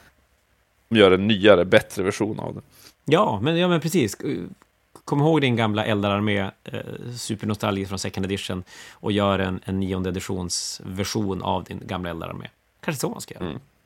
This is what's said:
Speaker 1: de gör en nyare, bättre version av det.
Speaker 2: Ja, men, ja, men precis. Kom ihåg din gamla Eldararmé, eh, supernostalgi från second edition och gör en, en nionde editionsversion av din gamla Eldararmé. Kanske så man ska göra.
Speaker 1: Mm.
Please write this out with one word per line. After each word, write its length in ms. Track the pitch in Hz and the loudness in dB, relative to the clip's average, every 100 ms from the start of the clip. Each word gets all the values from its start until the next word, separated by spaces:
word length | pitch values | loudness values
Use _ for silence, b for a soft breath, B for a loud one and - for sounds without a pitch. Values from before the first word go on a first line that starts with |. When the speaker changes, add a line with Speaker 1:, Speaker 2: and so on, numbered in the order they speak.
| b _ _ _ _ _ _ _ _ | b _ _ _ _ _ _ _ _
Speaker 1:
de 100 | 110 | 4
gör 120 | 98 | 6
en 180 | 92 101 | 6 4
nyare, 360 | 101 104 90 | 4 8 8
bättre 380 | 90 110 - - | 6 4 2 -2
version 380 | 92 - 107 110 | -2 0 -2 -4
av 140 | - | -8
det. 60 | - - b b _ | -10 -16 b b _
Speaker 2:
Ja, 360 | - 156 214 104 | 2 4 4 2
men, 140 | 131 170 | 0 2
ja, 120 | 180 | 2
men 120 | 170 | 2
precis. 360 | 160 180 107 - - 90 87 - _ _ _ - | 2 2 0 -2 -6 -6 -8 -14 _ _ _ -20
Kom 160 | - 143 | -4 2
ihåg 200 | 151 160 | 4 4
din 160 | 135 117 | 4 4
gamla 280 | 113 104 | 2 2
Eldararmé, 540 | 110 101 101 101 107 101 98 - | 2 2 2 2 2 0 -2 -8
eh, 160 | - - - 110 120 123 | -12 -10 -10 -12 -12 -10
supernostalgi 680 | - 113 107 104 107 98 95 | -6 -4 -4 -2 -2 -2 -4
från 120 | 95 | -6
second 280 | 107 104 92 | -6 -4 -4
edition 380 | 98 - 92 - B B | -4 -4 -8 -10 B B
och 200 | B - | B -2
gör 260 | 104 101 95 | 2 4 2
en, 220 | 95 92 | 0 -4
en 160 | - 95 | -4 -2
nionde 280 | 95 92 92 | -2 -2 -2
editionsversion 1300 | 90 - 95 90 - - - - 95 98 117 101 90 | -4 -6 -6 -4 -6 -6 -10 -8 -6 -4 -2 -2 -2
av 220 | 95 92 | -2 -4
din 160 | - - - | -4 -10 -8
gamla 240 | 92 87 | -6 -6
Eldararmé. 380 | 82 87 92 - _ _ _ | -8 -8 -10 -14 _ _ _
Kanske 200 | - 147 | -8 -4
så 100 | 175 | -6
man 100 | - | -8
ska 140 | - | -12
göra. 100 | - | -10
Speaker 1:
Mm. 160 | 82 - - _ | -8 -8 -14 _